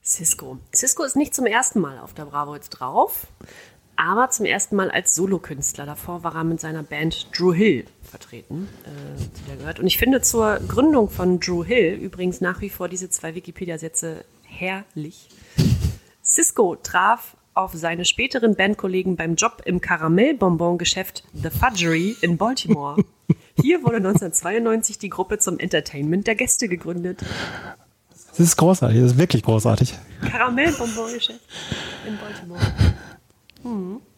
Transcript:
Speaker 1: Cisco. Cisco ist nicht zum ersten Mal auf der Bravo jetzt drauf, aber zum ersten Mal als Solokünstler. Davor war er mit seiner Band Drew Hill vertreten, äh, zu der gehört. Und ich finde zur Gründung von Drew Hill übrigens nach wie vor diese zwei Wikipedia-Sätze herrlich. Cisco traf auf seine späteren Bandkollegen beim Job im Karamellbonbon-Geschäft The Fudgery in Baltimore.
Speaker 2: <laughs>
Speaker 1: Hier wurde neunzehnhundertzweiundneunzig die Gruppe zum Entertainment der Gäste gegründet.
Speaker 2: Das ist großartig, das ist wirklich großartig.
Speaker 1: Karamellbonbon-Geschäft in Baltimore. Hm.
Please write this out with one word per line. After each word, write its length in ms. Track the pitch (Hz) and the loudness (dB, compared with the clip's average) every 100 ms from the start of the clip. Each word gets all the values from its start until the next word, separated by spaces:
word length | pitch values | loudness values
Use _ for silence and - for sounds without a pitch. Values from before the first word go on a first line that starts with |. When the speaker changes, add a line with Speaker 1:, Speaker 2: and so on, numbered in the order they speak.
| - - | -2 -2
Speaker 1:
Cisco. 420 | 160 - 135 131 - | -2 -2 -8 -16 -2
Cisco 300 | - 262 - | 0 0 0
ist 140 | 277 269 | 0 0
nicht 180 | 294 - | 0 0
zum 100 | 240 | 2
ersten 360 | 226 254 226 | 4 2 0
Mal 180 | 151 131 | -2 -6
auf 140 | - | -16
der 100 | - | -14
Bravo 320 | 147 143 143 147 | -8 -6 -6 -10
jetzt 140 | - | -16
drauf, 580 | - 131 180 359 - - - - - - _ _ - | -10 -2 2 2 -2 -12 -20 -20 -20 -20 _ _ -2
aber 320 | 160 202 262 | 0 2 2
zum 160 | - 208 | 0 0
ersten 320 | 185 - 202 | -2 0 0
Mal 120 | 185 | 0
als 240 | - - | -2 -2
Solokünstler. 720 | 160 190 180 - 139 - - 143 | 0 0 -2 -4 -6 -6 -6 -12
Davor 380 | 151 - 175 | -12 -12 -8
war 120 | 170 160 | -6 -2
er 100 | 160 | -2
mit 160 | 165 | -2
seiner 220 | 160 160 | -6 -10
Band 440 | 147 147 160 - - - | -8 -4 -4 -4 -8 0
Drew 160 | 180 | 2
Hill 300 | 170 214 131 - _ | 4 4 4 -4 _
vertreten, 680 | - - - 117 - 147 190 - - | -20 -20 -20 -20 -12 -12 -12 -14 -18
äh, 320 | 143 143 143 | -16 -14 -10
zu 260 | 143 - 139 | -12 -12 -14
der 80 | 135 | -12
gehört. 220 | 147 - | -12 -2
Und 60 | 185 | -2
ich 100 | - | 0
finde 240 | 214 262 | 2 2
zur 380 | - 233 214 208 92 | 2 2 0 0 -2
Gründung 420 | - 302 294 202 | 2 4 4 2
von 320 | - 180 180 | 0 0 0
Drew 240 | 180 175 165 | 0 -4 0
Hill 300 | 240 170 196 | 2 2 0
übrigens 440 | 190 180 180 180 | -8 -4 -4 -2
nach 220 | 180 180 | -4 -4
wie 80 | 202 | -10
vor 180 | - 180 | -8 -8
diese 220 | 180 185 | -8 -8
zwei 260 | - 165 165 | -8 -8 -12
Wikipedia-Sätze 880 | 175 - 180 160 160 - 165 160 - _ | -14 -10 -8 -8 -6 -6 -8 -12 -16 _
herrlich. 840 | _ - 185 190 202 160 151 - _ - - - - - - - _ _ | _ -8 -8 -8 -10 -12 -12 -14 _ -20 -8 0 2 2 0 -4 _ _
Cisco 540 | - - 339 - 190 160 | -2 2 2 2 0 0
traf 580 | - 180 196 233 - _ _ | -2 0 2 0 -4 _ _
auf 200 | - 185 | -4 -4
seine 320 | 170 165 170 175 | -4 -4 -2 -2
späteren 500 | - 262 262 226 202 | 0 -2 2 2 4
Bandkollegen 640 | 196 208 190 185 185 175 | 2 0 -2 -2 0 -2
beim 180 | 165 165 | 0 0
Job 280 | 226 - - | 0 -2 -4
im 160 | 175 | -2
Karamellbonbon-Geschäft 1400 | - 170 160 175 269 269 190 160 175 175 170 - 190 - _ | 0 0 4 4 4 4 2 4 2 2 0 -2 -6 -12 _
The 160 | - 160 | -8 -6
Fudgery 680 | - 254 202 170 160 185 240 | 0 0 2 0 2 0 0
in 160 | 170 165 | 0 2
Baltimore. 680 | 220 262 - 147 143 151 - _ - | 0 -2 2 2 2 0 0 _ -2
Speaker 2:
<laughs> 320 | - _ - | -2 _ 0
Speaker 1:
Hier 220 | 262 349 | 4 4
wurde 160 | 247 226 | 4 2
neunzehnhundertzweiundneunzig 1000 | 185 202 185 - 170 220 226 226 - 208 | 2 2 0 -2 0 0 2 2 -2 -6
die 120 | 196 | -10
Gruppe 300 | - 190 214 | -6 -4 -2
zum 200 | - 175 | -2 -2
Entertainment 680 | 175 165 147 143 147 185 202 | 0 -2 -2 -4 0 0 2
der 80 | 214 | 2
Gäste 340 | 247 - 220 | 2 0 0
gegründet. 520 | 175 160 175 180 190 - - - - - - _ _ _ | -4 -6 -6 -6 -8 -8 -8 -8 -10 -14 -18 _ _ _
Speaker 2:
Das 380 | _ - - 170 | _ -12 2 4
ist 100 | - | 6
großartig, 420 | 160 190 117 113 | 6 6 6 6
das 100 | 127 | 6
ist 40 | 123 | 6
wirklich 260 | 180 117 | 4 4
großartig. 540 | - 110 113 110 127 - - - - | 4 4 4 4 2 0 -16 -8 -6
Speaker 1:
Karamellbonbon-Geschäft 1080 | 226 247 240 320 277 233 220 226 240 - 226 _ - - - - - 214 | 0 0 4 2 2 -4 -4 -6 -4 -6 -8 _ -14 -8 -8 -8 -12 -10
in 120 | 208 | -10
Baltimore. 420 | 208 196 180 175 - - - - - - _ _ _ _ | -10 -14 -14 -2 -2 4 2 2 -12 -20 _ _ _ _
Hm. 380 | 247 214 180 226 _ | -8 -6 -6 -10 _